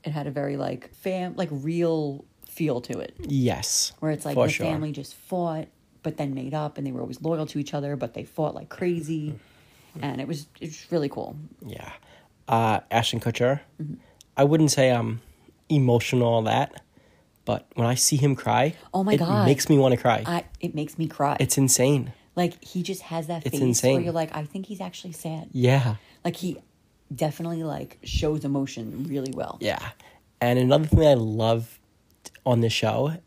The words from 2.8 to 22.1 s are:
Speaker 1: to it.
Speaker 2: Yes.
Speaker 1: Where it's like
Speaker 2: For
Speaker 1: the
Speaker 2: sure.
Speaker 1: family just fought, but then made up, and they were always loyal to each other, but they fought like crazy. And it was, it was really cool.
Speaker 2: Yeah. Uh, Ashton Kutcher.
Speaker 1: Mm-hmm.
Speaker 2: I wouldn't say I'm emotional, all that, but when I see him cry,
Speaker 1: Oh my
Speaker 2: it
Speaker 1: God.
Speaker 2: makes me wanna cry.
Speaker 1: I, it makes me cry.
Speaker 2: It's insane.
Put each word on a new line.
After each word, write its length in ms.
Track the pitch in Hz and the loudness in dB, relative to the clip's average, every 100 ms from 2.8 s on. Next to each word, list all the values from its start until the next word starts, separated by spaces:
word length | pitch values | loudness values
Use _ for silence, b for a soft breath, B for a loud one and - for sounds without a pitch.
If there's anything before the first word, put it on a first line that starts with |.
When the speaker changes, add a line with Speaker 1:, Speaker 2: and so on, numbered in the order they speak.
Speaker 1:
to 180 | - 117 | -4 -8
it. 160 | - - | -8 -10
Speaker 2:
Yes. 760 | 143 139 123 90 - - - - | -2 2 2 0 -2 -2 -2 -4
Speaker 1:
Where 120 | 156 | -4
it's 140 | 151 151 | -2 -2
like 80 | 131 | 2
Speaker 2:
For 120 | 120 | 2
Speaker 1:
the 40 | |
Speaker 2:
sure. 120 | 147 160 | 2 -2
Speaker 1:
family 260 | 156 151 | -2 -4
just 220 | 139 143 | -8 -12
fought, 540 | - - 185 170 160 - _ _ _ | -18 -6 -4 -2 -4 -8 _ _ _
but 140 | 160 156 | -8 -4
then 160 | 143 135 | -6 -4
made 180 | 131 | -6
up, 240 | 151 147 - | -4 -6 -6
and 80 | 139 | -6
they 60 | |
were 100 | 127 | -6
always 200 | 127 127 | -8 -6
loyal 240 | 156 165 151 | -2 -2 -2
to 100 | 147 | -6
each 140 | 143 | -4
other, 220 | 147 143 139 | -4 -4 -4
but 180 | 123 | -6
they 100 | - | -8
fought 300 | - - 156 | -10 -4 -4
like 160 | - - | -4 -14
crazy. 640 | - 180 170 151 160 151 151 b b b b b 156 | -4 -2 -2 -2 -4 -4 -10 b b b b b -8
And 200 | 143 123 | -6 -6
it 60 | 143 | -6
was, 180 | 151 147 _ | -8 -10 _
it 60 | 160 | -14
was 180 | 156 - | -14 -4
really 180 | 170 143 | -2 -2
cool. 260 | - - 147 151 - 123 | -6 -10 -12 -18 -18 -14
Speaker 2:
Yeah. 260 | - - - b b b _ - | -14 -14 -18 b b b _ 0
Uh, 340 | 113 113 104 - | 2 4 2 0
Ashton 280 | 117 113 113 | 0 0 -2
Kutcher. 420 | 117 - 123 143 - - | -4 0 2 0 -6 -12
Speaker 1:
Mm-hmm. 140 | 151 - b b _ - | -10 -10 b b _ 2
Speaker 2:
I 60 | |
wouldn't 260 | 143 160 151 | 4 6 4
say 220 | 143 131 | 6 4
I'm 300 | 120 113 113 b b b _ _ | 4 0 -6 b b b _ _
emotional, 600 | 147 127 120 - 123 120 | 2 6 4 4 2 4
all 140 | 117 | 2
that, 380 | 110 117 143 - _ b b b b _ - | 2 0 0 -6 _ b b b b _ -4
but 200 | 107 - | -4 -4
when 140 | - 117 | -2 0
I 80 | 123 | 2
see 220 | - 147 | 2 4
him 180 | 143 131 | 2 2
cry, 400 | 117 113 143 - - | 2 2 2 -2 -6
Speaker 1:
Oh 100 | 185 | -2
my 100 | 190 | 2
Speaker 2:
it 40 | - | 2
Speaker 1:
God. 280 | 165 208 139 | 4 4 4
Speaker 2:
makes 200 | 139 - | 4 6
me 120 | 147 | 6
wanna 180 | 131 120 | 6 4
cry. 240 | 127 110 117 | 2 2 0
Speaker 1:
I, 160 | 175 - - | -4 -4 -10
it 160 | 175 151 | -8 -6
makes 220 | 151 - | -8 -6
me 80 | 156 | -6
cry. 300 | - 143 143 | -2 -2 0
Speaker 2:
It's 180 | 147 - | 0 2
insane. 560 | 135 - 127 143 123 | 4 4 4 4 0